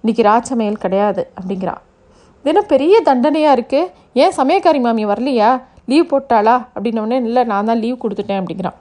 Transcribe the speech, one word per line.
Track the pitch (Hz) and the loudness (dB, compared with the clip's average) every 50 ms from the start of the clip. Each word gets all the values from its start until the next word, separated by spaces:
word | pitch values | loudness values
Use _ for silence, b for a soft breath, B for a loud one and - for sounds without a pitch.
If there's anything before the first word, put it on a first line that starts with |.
இன்னைக்கு | - 226 220 - 226 | -2 -2 0 2 2
ரா | 208 214 240 | 4 2 2
சமையல் | 240 - 269 233 220 208 214 | 0 -2 -4 -4 -2 -4 -4
கிடையாது" | 214 - 185 190 196 202 208 196 190 - - _ - | -4 -4 -4 -2 0 0 0 -2 -4 -8 -10 _ -16
அப்படிங்கிறா. | 185 185 196 185 190 170 - - _ _ _ _ _ b b b b b b _ | -10 -10 -8 -6 -6 -8 -8 -10 _ _ _ _ _ b b b b b b _
"இது | _ | _
என்ன | 285 320 403 | 0 0 0
பெரிய | 415 - 302 262 277 330 403 453 311 | 2 2 2 2 4 4 4 4 4
தண்டனையா | 320 269 247 240 302 311 320 302 302 | 4 2 2 2 0 0 2 2 2
இருக்கு? | 269 247 240 - 262 285 349 359 b b b b _ | 2 2 0 -2 -2 -2 -2 -2 b b b b _
ஏன் | 240 294 381 - | 2 2 2 2
சமையல்காரி | - 277 262 339 392 359 349 311 285 | 0 0 2 0 2 2 2 2 2
மாமி | 240 233 226 226 214 | 0 0 -2 -2 -2
வரலையா? | 208 202 214 247 294 262 233 208 226 262 254 254 b b b b | -2 -2 -2 -2 -2 0 2 2 2 2 0 -4 b b b b
லீவ் | - 254 311 339 339 277 | 0 0 0 2 2 -2
போட்டாளா?" | 277 269 - 240 214 208 220 240 247 233 - _ | -4 -2 0 0 2 4 2 2 2 0 -8 _
அப்படின்னோடனே, | - 202 240 214 226 214 220 | -6 -6 -4 -4 -4 -4 -2
"இல்ல, | 247 262 240 220 233 254 247 | -2 -2 -2 0 0 0 0
நான் | 233 202 196 208 | 0 -2 -2 -2
தான் | 220 226 233 | -2 -2 -2
லீவ் | 214 233 254 247 | -2 -4 -6 -4
கொடுத்துட்டேன்" | - 220 202 208 202 208 196 196 190 | -6 -6 -6 -6 -6 -6 -6 -6 -6
அப்படிங்கிறான். | 180 170 190 180 175 - _ | -8 -8 -8 -8 -10 -10 _